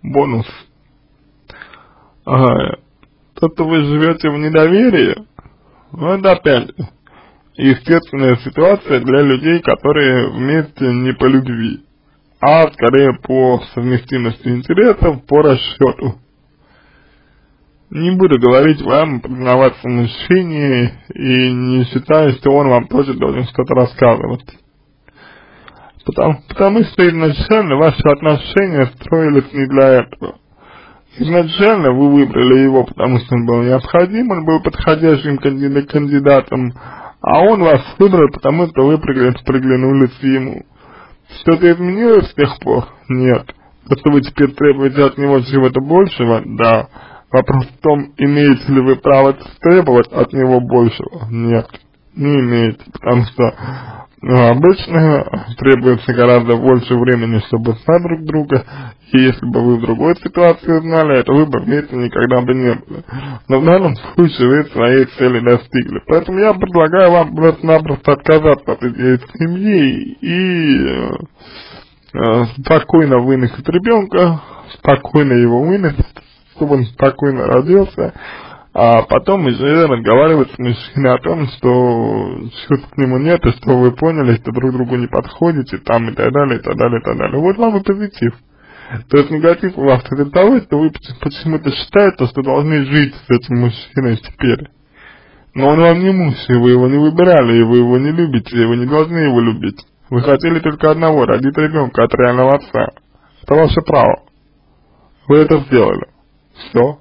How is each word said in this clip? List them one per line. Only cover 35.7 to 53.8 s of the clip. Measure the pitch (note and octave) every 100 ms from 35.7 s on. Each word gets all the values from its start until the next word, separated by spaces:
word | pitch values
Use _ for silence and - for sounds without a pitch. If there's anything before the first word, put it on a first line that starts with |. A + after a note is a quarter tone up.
| C#3 C#3+
кандидатом, | D3+ C#3+ C#3+ C#3 C#3 C3 C3 B2+ B2 - - - _
а | - D3+
он | F#3+ G#3+
вас | F#3 G3+ - -
выбрал, | G3 F#3 C#3+
потому | - C3+ D#3 F3
что | D#3+
вы | C3+ D#3
пригля-, | D#3 C3 B2+ B2
приглянулись | - C3 C3 B2+ C3 C#3 B2+ -
ему. | C3+ C3+ C3 - - _ - - - - _ -
Что-то | - E3 F3
изменилось | E3+ F3+ F#3+ A#3 A3 -
с |
тех | - C#3+ -
пор? | - B2 - - _
Нет. | B2+ B2+ B2 - - _ _ -
То, | -
что | D3+
вы | C#3+
теперь | B2 - C#3+
требуете | - D3 C3+ C3+ C3+
от | C#3 C3+
него | C#3+ C#3
чего-то | B2 C#3 C3 C3
большего? | C3+ E3+ F#3+ - A#2+ A2+
Да. | - A2 A#2 A2+ - - - - _
Вопрос | C3 B2+ C3+ B2
в | -
том, | D#3 D3 C#3 -
имеете | C#3+ C#3+ C#3+ C3 -
ли | C3+
вы | C3 C3
право | - C#3 C#3 C#3 - -
требовать | E3 F3+ D#3+ B2 A#2+
от | - -
него | C3 B2+ B2+
большего? | B2 B2 A#2 - - - A2+
Нет. | A#2 A#2 A#2 - - _ _ _
Не | - C#3+ C#3+
имеете, | A#2+ A#2+ A2+ A2 -
потому | - - B2
что, | A#2+ - A#2 - C3 C3